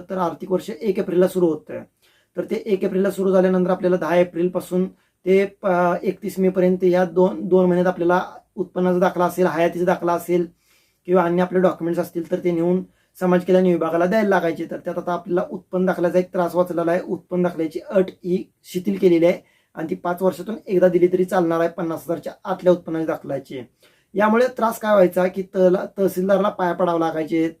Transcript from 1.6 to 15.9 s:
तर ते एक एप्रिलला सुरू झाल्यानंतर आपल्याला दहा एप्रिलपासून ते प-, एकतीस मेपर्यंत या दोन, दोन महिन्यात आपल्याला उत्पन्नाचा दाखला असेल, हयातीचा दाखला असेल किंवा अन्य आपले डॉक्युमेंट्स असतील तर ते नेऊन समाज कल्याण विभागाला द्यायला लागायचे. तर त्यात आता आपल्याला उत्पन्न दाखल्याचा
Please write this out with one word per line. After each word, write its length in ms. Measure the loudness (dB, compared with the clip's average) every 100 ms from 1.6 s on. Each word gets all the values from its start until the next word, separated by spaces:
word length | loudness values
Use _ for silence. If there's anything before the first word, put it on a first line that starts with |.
| -8 -16 -16 _ _ _ _ -10
तर 80 |
ते 180 | -6 -6 -2
एक 180 | -2
एप्रिलला 260 | 0 0 -2
सुरू 220 | 0 0
झाल्यानंतर 380 | 2 2 2 0
आपल्याला 260 | 0 0 0
दहा 200 | 0 2
एप्रिलपासून 720 | 2 0 -2 -2 -2 -2 -2 -6 _ _ 0
ते 180 | 2 2 -4
प-, 60 | -2 2 2 0
एकतीस 360 | -2 -4 -8 0
मेपर्यंत 460 | 0 2 2 2
या 200 | 2 2
दोन, 440 | 2 2 2 0 0
दोन 180 | 2 4
महिन्यात 200 | 4 2
आपल्याला 360 | 0 0 0 0 -10 _
उत्पन्नाचा 440 | -10 -8 -2 0 2
दाखला 260 | 2 2
असेल, 220 | -2 2 0
हयातीचा 380 | 2 0 0
दाखला 280 | -2 0 0
असेल 340 | -2 0 -2 -2 -8 _ _ _ _ 0
किंवा 160 | 2
अन्य 200 | 2 2
आपले 160 | 0 2
डॉक्युमेंट्स 420 | 0 0 -4 -4
असतील 300 | -4 -8 -6
तर 80 | -4
ते 80 | -2
नेऊन 320 | 0 0 0 -2 _ _ -6
समाज 240 | 0 0
कल्याण 220 | 2 4 4
विभागाला 400 | 2 0 0 0
द्यायला 220 | 2 2
लागायचे. 380 | 2 0 -4 -8
तर 60 | -8
त्यात 220 | -8 -8
आता 140 | -6
आपल्याला 300 | -8 -4 -4 -4
उत्पन्न 360 | -8 -8 -2
दाखल्याचा 320 | 0